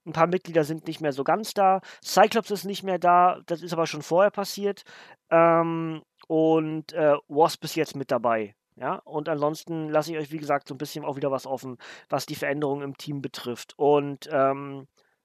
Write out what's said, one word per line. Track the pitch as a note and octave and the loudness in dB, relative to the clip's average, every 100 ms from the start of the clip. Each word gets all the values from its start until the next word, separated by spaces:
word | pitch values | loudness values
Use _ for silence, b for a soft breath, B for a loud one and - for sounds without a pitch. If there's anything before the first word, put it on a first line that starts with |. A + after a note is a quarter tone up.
ein | - | -6
paar | D#3+ E3+ | 2 2
Mitglieder | F#3 F3 E3 | 2 0 0
sind | D3 D#3+ - | 0 -2 -8
nicht | D#3 | -4
mehr | D3+ | -4
so | C3+ | 0
ganz | C3+ F#3+ A3 | 0 0 -2
da, | G3+ F#3+ F#3+ B B | 2 4 4 B B
Cyclops | - F#3 G#3+ A3+ - | 0 6 6 4 -2
ist | G3 | -4
nicht | F#3 G3+ | -6 -6
mehr | F#3+ F3+ | -4 2
da, | F3 F3 F3+ - - | 6 6 6 2 -4
das | E3 | -6
ist | F3 | -4
aber | E3 D#3+ | -2 -2
schon | D3+ | -4
vorher | - E3+ G3+ | 0 4 4
passiert. | G3+ G3 G3+ G3+ G3 B B B _ - | 2 -6 -4 -4 -4 B B B _ 0
Ähm, | E3 E3+ E3 E3 E3 D#3+ D#3 - _ - | 4 6 4 2 -2 -6 -8 -16 _ -2
und, | D#3+ D#3+ D#3+ D#3 D#3 - | 2 4 4 0 -6 -8
äh, | D#3 D3+ D3 - | 0 2 2 0
Wasp | C#3+ D#3+ - | 2 2 2
ist | D#3 D#3+ | -6 -4
jetzt | D3 | -4
mit | C#3 C3 | -6 -4
dabei. | B2 A#2 A2+ G#2 _ _ - | 0 0 0 -2 _ _ -10
Ja, | C3 F#3+ - | -8 -8 -8
und | D3+ D#3 | -8 -4
ansonsten | D3 D3 D#3 - D#3+ D#3 | -2 -2 -4 -8 -8 -2
lasse | D3+ D3+ | 0 0
ich | D#3+ | -6
euch, | C#3+ | -8
wie | D#3 | -8
gesagt, | D3 C#3+ - | -4 -4 -4
so | |
ein | C3+ | -10
bisschen | D3 D#3 | -10 -8
auch | D3+ C#3 | -8 -4
wieder | C#3+ | -2
was | C3 C3 | -4 -4
offen, | B2+ C3 A#2+ B B - | -8 -8 -14 B B -6
was | C#3 - | -6 -4
die | |
Veränderung | D3 D3 C#3+ C#3+ C#3+ | -6 -4 -2 -2 -2
im | C#3+ C3+ | -6 -10
Team | D3+ C#3+ | -10 -8
betrifft. | C3+ - B2 A#2 - - | -8 -8 -8 -8 -12 0
Und, | C#3+ D3 C#3+ C#3 D3+ | 4 4 2 -6 -4
ähm, | D3 C3+ C#3 C#3 C#3 C#3 _ _ _ | 0 2 0 -8 -14 -16 _ _ _